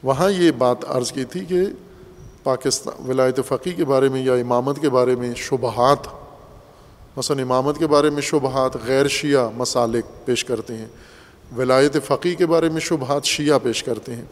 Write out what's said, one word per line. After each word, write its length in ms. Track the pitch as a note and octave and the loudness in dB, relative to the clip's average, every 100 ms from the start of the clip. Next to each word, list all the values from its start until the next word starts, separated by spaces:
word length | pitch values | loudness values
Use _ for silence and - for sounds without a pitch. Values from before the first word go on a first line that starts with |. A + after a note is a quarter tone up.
وہاں 280 | C3+ C3 F#3 | 0 2 2
یہ 200 | F#3+ E3+ | 4 4
بات 260 | B2+ B2 B2 - | 4 2 2 -2
عرض 240 | C3 B2 | -4 -2
کی 120 | C#3 | -6
تھی 200 | B2+ F3+ | -6 -8
کہ 120 | F3+ F3+ G3 - - - - - - - | -2 0 0 -4 -18 -20 -20 -20 -20 -8
پاکستان، 680 | - C3 C#3 - - - C3 | -4 -2 -2 -4 -8 -10 -4
ولایت 300 | C3 C3 B2+ B2+ | 2 2 0 -2
فقی 220 | C3 F3+ | -4 -4
کے 140 | F3+ | -4
بارے 240 | D#3 C3+ C3+ | 0 2 2
میں 140 | C3 | 2
یا 120 | C3 | 0
امامت 460 | B2+ B2 B2 C3 C#3+ | 0 2 0 0 0
کے 80 | D3 | 2
بارے 260 | B2+ B2+ | 4 2
میں 200 | B2 B2 | 0 -2
شبہات، 640 | A#2+ - C3+ A#2+ A2 B2 C#3+ - - - - - - - - - - - - | -6 -4 -2 -2 2 2 2 -6 -18 -20 -20 -20 -20 -20 -20 -20 -20 -18 -10
مثلاً 240 | B2 C#3 | -4 -2
امامت 380 | B2+ B2+ C3+ D3 | 0 0 0 0
کے 80 | D#3+ | 2
بارے 240 | C#3+ D3+ | 4 4
میں 120 | D3 | 0
شبہات 540 | C#3 D#3 C3 C3 C3 B2+ A2+ | -2 0 0 0 -2 -2 0
غیر 220 | C3+ C#3 | 2 2
شیعہ 420 | - D3 C#3 A#2 A2+ | 0 2 2 2 -2
مسالک 720 | B2 B2+ A#2 A#2 - - - | -2 0 0 0 -4 -10 -4
پیش 180 | B2 | -4
کرتے 320 | - A#2 A2+ A2+ | -2 -4 -6 -12
ہیں، 100 | A2 - - - - - - A#2+ | -14 -18 -20 -20 -20 -20 -14 -4
ولایت 400 | B2+ C3 C#3+ D3 - | 2 4 4 2 0
فقی 280 | C3+ F3+ | 0 0
کے 120 | E3+ F3 | 0 2
بارے 220 | E3 E3 | 4 2
میں 120 | D#3+ | -2
شبہات 440 | - D#3+ C3 C#3+ | -2 -4 0 -2
شیعہ 340 | - - D3 C#3 | -2 -2 2 2
پیش 200 | B2+ A2+ | 2 -4
کرتے 320 | - A2 - | -4 -6 -8
ہیں۔ 100 | A#2 - | -12 -14